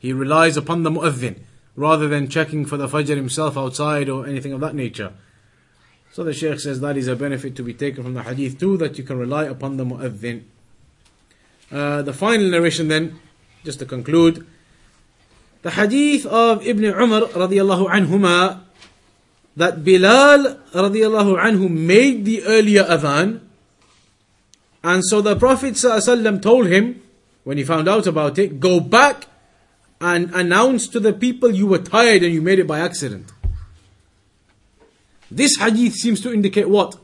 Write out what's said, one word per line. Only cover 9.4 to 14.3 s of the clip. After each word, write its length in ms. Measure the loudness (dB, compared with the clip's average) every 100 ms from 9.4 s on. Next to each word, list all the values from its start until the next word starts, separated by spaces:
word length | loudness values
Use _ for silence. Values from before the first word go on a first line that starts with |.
upon 320 | -6 -8 -10 -8
the 80 |
muadhin. 580 | -8 -8 -10 -10 -10 -12 -14 _ _ _ _ _ _ _ _ _ _ _ _
Uh, 320 | -8 -4 -4
the 100 | -6
final 380 | -4 0 2 2
narration 380 | 2 0 0 -2
then, 320 | -2 -2 -10 _ _ _ _
just 160 | -16 -14
to 80 | -12
conclude, 580 | -10 -2 2 2